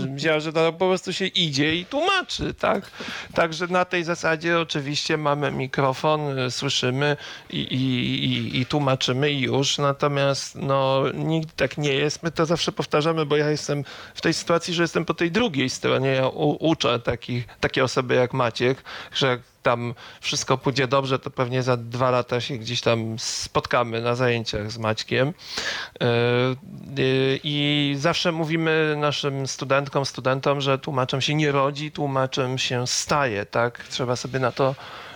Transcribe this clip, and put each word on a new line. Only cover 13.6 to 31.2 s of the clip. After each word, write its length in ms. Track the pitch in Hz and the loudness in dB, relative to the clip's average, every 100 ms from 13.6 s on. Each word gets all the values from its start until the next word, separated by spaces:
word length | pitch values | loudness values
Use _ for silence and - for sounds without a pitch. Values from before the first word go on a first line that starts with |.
| - 143 139 - - | -2 -4 -4 -10 -16
w 60 | - | -4
tej 140 | 165 | -2
sytuacji, 400 | 156 - 170 - | 0 2 0 0
że 80 | 170 | 0
jestem 220 | 170 180 | 0 0
po 100 | 165 | -2
tej 160 | 165 170 | 0 0
drugiej 400 | 185 247 135 131 | 2 0 0 -2
stronie. 380 | - 127 127 135 | -2 0 2 2
Ja 200 | 131 131 | 2 0
u-, 300 | - 151 - | 2 0 2
uczę 400 | 160 160 123 120 | 2 2 2 0
takich, 460 | - 120 - 123 - - | 0 -4 -2 -4 -6 -4
takie 240 | 143 - | -2 2
osoby 300 | 131 - 127 | 0 2 2
jak 180 | 127 123 | 4 4
Maciek, 500 | 131 120 - 120 135 - - - | 2 0 2 0 0 -4 -14 -8
że 140 | - 135 | 0 0
jak 140 | 123 - _ | 0 -4 _
tam 320 | - 120 120 117 - - | 0 0 0 -6 -14 -10
wszystko 380 | - 151 - 131 | -4 -2 0 0
pójdzie 280 | 143 123 127 | 2 0 2
dobrze, 320 | 139 135 131 | 2 2 -2
to 120 | 135 | -2
pewnie 320 | - 123 127 | -2 0 0
za 140 | 127 123 | 2 0
dwa 340 | 117 123 127 | 0 0 2
lata 300 | 123 120 120 | 2 0 -2
się 160 | - 131 | -2 -6
gdzieś 240 | 113 120 | -4 -2
tam 360 | 117 117 113 113 | 2 2 0 -4
spotkamy 840 | - - - - - 131 120 113 | -6 -6 -2 -2 2 2 2 0
na 120 | 117 | 0
zajęciach 560 | 120 127 117 113 107 107 | 2 2 2 -2 -4 -6
z 80 | 117 | -4
Maćkiem. 500 | 110 110 - 117 135 - - - - - - - | -2 -2 0 0 0 -2 -10 -8 -6 -6 -8 -2
E, 40 | 123 117 120 123 127 131 - - - 135 | 2 2 2 2 2 -2 -8 -16 -10 -2
y, 420 | 131 131 135 135 | 2 4 2 0
i 500 | 151 147 147 147 143 139 | -2 0 2 2 2 2
zawsze 340 | 165 160 180 | 0 2 0
mówimy 640 | 160 156 165 160 160 156 147 | 0 0 0 2 2 2 2
naszym 480 | 147 - 147 135 131 | 0 0 -2 -2 -4
studentkom, 600 | - 131 135 139 147 135 | -4 2 2 2 -2 -2
studentom, 540 | - 127 135 147 143 | -2 0 0 2 0
że 180 | 139 135 | 2 0
tłumaczem 420 | - 131 127 135 | 0 -2 0 0